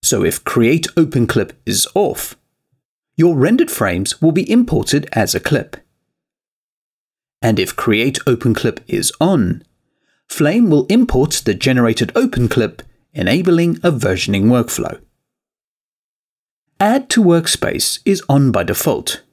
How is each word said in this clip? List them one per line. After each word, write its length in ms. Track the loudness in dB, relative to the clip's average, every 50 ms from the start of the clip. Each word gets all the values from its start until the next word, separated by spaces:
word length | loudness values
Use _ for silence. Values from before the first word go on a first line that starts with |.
| -2
So 200 | -2 -2 0 0
if 200 | -2 -2 -2 _
Create 440 | -4 0 2 2 2 2 0 -2 -2 0 0
Open 300 | 0 0 2 -2 0 0
Clip 260 | 0 -2 -2 -4 -8 _ _
is 220 | -6 -4 -4 -4 -2 _
off, 400 | -2 0 0 -2 -6 -10 -14 -14 _ _ _ _ _ _ _ _ _ _ _ _ _ _ _ _
your 200 | 2 2 2 4
rendered 360 | 2 2 2 4 2 2 0
frames 500 | 0 -4 -2 -2 -2 -2 -4 -4 -4 _
will 100 | 0 2
be 180 | 2 2 0 2
imported 560 | 2 2 2 2 0 -2 0 0 -2 -2 -2 -2 -2
as 200 | -2 -2 -2 -2
a 60 | -4
clip. 380 | -2 0 -2 -2 -2 -6 -14 -20 _ _ _ _ _ _ _ _ _ _ _ _ _ _ _ _ _ _ _ _ _ _ _ _ _ _ _ _ _ _ _ _
And 180 | -2 0 0 0
if 160 | -2 -4 -4
Create 440 | -6 -2 0 0 2 0 -2 -2 -2 -2 -2
Open 260 | -2 0 0 -2 -2
Clip 280 | 0 -2 -4 -4 -6 _ _
is 260 | -6 -4 -4 -6 -4 _
on, 420 | 0 0 2 0 0 -2 -2 -6 -10 _ _ _ _ _ _ _ _ _ _ _ _ _
Flame 420 | -4 -2 -2 0 2 2 2 4
will 160 | 4 2 2 2
import 540 | 2 2 2 2 2 0 0 0 -2 -4 -4
the 80 | -4 -4
generated 580 | -2 0 0 2 2 2 0 0 0 -2 -2 0
open 340 | 0 0 0 0 0 -2 0
clip, 320 | 0 0 -2 -2 -4 -10 -20 -20 _ _ _ _ _
enabling 640 | -4 -2 0 0 0 2 2 2 2 2 0 -2 0
a 140 | 0 -2
versioning 540 | 0 0 0 -2 -2 -2 -2 -2 -2 2 2
workflow. 540 | 4 4 2 0 -2 -4 -6 -6 -8 -8 -12 _ _ _ _ _ _ _ _ _ _ _ _ _ _ _ _ _ _ _ _ _ _ _ _ _ _ _ _ _ _ _ _ _ _ _ _
Add 300 | 0 2 2 0 0 _
to 120 | 2 4 6
Workspace 760 | 6 4 4 2 0 -4 -4 -4 -4 -4 -4 -4 -4 -6 -4 _
is 180 | 0 0 0 0 _
on 240 | 2 4 4 2
by 120 | 2 0 -2
default 580 | -2 -4 -2 -2 -2 -2 -2 -4 -8 -10 -12 _ _